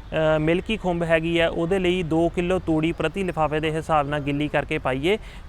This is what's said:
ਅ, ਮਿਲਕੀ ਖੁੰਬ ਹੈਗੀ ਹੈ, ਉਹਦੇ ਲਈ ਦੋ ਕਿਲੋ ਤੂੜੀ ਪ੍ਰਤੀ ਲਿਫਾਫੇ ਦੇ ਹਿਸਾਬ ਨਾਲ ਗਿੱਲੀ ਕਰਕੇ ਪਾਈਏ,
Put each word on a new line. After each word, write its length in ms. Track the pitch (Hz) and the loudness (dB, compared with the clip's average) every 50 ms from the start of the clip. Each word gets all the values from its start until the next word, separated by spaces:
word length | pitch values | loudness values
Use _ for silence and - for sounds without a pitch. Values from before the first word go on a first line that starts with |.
| - - - 160 160 156 156 | -14 -6 -2 0 2 4 4
ਅ, 20 | 156 | 4
ਮਿਲਕੀ 380 | 151 160 170 185 185 - 185 | 4 2 2 0 0 -2 -4
ਖੁੰਬ 260 | 175 - 185 175 170 170 | -2 -2 -2 -2 0 2
ਹੈਗੀ 380 | 160 165 165 165 170 170 170 | 2 2 2 4 2 2 2
ਹੈ, 80 | 165 165 | 2 2
ਉਹਦੇ 300 | - - 170 165 196 196 | 2 -2 0 0 0 2
ਲਈ 240 | 185 175 180 185 180 | 2 2 2 2 0
ਦੋ 260 | 151 160 165 170 170 | 0 2 2 2 2
ਕਿਲੋ 300 | - 185 175 175 185 180 | 0 0 0 0 0 0
ਤੂੜੀ 340 | - - 160 156 156 170 165 | 0 0 0 2 2 0 0
ਪ੍ਰਤੀ 320 | - 170 175 - 196 196 | 0 -2 -2 -2 -2 -4
ਲਿਫਾਫੇ 360 | 175 156 160 156 147 151 156 | -2 0 0 0 0 0 0
ਦੇ 100 | 156 160 | -2 -2
ਹਿਸਾਬ 380 | 151 160 160 - 160 151 143 143 | -2 -2 -2 0 2 2 2 0
ਨਾਲ 120 | 147 151 | -2 -2
ਗਿੱਲੀ 280 | 135 143 143 143 147 147 | -2 -2 -2 -2 -2 0
ਕਰਕੇ 300 | - 151 139 - 156 156 | 0 -2 -2 -2 -4 -2
ਪਾਈਏ, 400 | - 135 127 135 139 175 208 220 - - - - - | -2 -2 -2 0 0 0 0 0 -2 -10 -16 -14 -10